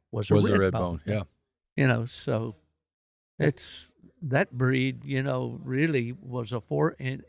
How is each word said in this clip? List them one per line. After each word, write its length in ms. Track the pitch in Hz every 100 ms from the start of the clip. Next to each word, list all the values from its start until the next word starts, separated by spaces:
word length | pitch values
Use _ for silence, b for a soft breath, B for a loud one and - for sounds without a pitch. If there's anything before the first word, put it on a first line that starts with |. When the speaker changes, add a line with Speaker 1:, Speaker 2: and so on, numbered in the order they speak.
| _
Speaker 1:
was 180 | 117 -
a 40 | 104
Speaker 2:
Was 100 | 196
a 60 |
Speaker 1:
red 80 | 98
Speaker 2:
red 140 | 95
Speaker 1:
bone. 80 | 113 90 82
Speaker 2:
bone, 40 | -
yeah. 180 | 104 92 _ _ _ _ -
Speaker 1:
You 120 | 135
know, 180 | 117 117
so 500 | - - 113 113 - _ _ _ _ _ _ _ -
it's, 520 | 151 - - - - _ - -
that 300 | 143 135 196
breed, 520 | 123 127 131 131 120
you 180 | 139 135
know, 360 | 135 127 120 120
really 500 | 131 131 160 139 117 127
was 320 | 127 123 110
a 80 | 120
for-, 300 | - 147 156 -
in, 240 | 131 135